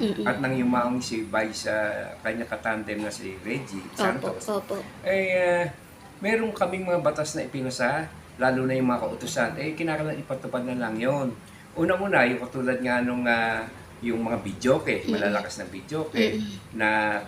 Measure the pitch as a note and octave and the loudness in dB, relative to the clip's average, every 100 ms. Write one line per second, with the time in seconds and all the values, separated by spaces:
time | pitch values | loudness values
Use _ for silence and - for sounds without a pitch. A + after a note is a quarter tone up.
0 | A3 G3+ G#3 C#3+ C3 C3 B2 B2 A#2+ B2+ | 0 2 0 0 0 2 4 4 2 0
1 | - A2+ G2+ A2 A2 - A2 G#2+ G#2+ G#2 | -2 -4 0 0 0 -2 -2 0 0 -2
2 | F#2 - A2 A#2 A2+ G#2+ A2+ A2 G#2 G#2 | -6 -6 -4 -2 -4 -4 -2 -2 -2 -4
3 | G#2 - F#2+ F#2+ F#2+ C3+ C3 F#2+ F#2 - | -4 -6 -8 -8 -6 -6 -6 -8 -8 -2
4 | F#2+ C3 - - - G3+ - G3 - - | 0 0 -4 -6 -4 -4 -4 -6 -8 -6
5 | F#3 F#3+ F#3+ F#3 F3+ F3 E3+ - - - | 0 2 2 4 4 4 2 -4 -16 -20
6 | - - G3 A3+ A3 - F3+ F#3 F#3 F3 | -20 -4 0 2 2 0 0 0 0 2
7 | D3 D3 D3+ D#3 - C#3 B2+ B2+ B2 D3+ | 2 2 -2 -4 -4 -4 -4 0 2 2
8 | D#3 - - - B2+ B2+ C3 C3 B2+ A#2+ | -2 -10 -16 0 2 4 2 4 4 2
9 | G#2+ A#2 B2 C3 A#2 D#3 D3+ D#3 E3 D#3 | 0 -4 -4 0 0 0 -4 -2 -2 0
10 | D3+ D3 - C3 A#2+ B2 B2 B2 A2+ A2 | -2 -4 -6 -6 -4 -4 -2 -2 -2 0
11 | B2+ C#3+ B2+ G#2+ - - - - F3 F#3 | 2 2 0 -4 -12 -20 -10 0 2 2
12 | G3 D#3 B2 B2 B2 C3+ B2+ A#2+ B2 B2 | 4 6 6 2 -4 -2 0 0 2 2
13 | B2 B2 A#2+ A#2 A2+ A2+ A#2 - - - | 2 2 2 4 2 0 -4 -10 -18 -6
14 | A#2 A2+ A2+ A2+ G2+ G2 B2+ D3+ C3+ G2+ | -2 0 0 -2 -4 0 4 4 4 0
15 | - G#2+ G2+ G#2 G#2 - F2+ F#2+ - D3+ | 0 0 2 0 -2 -8 -10 -10 -6 -6
16 | D#3 - A3 G#3+ G#3 G3 - A2+ G#2+ G#2+ | -2 2 2 2 -4 -8 -10 0 2 4
17 | G#2+ G#2 | 2 0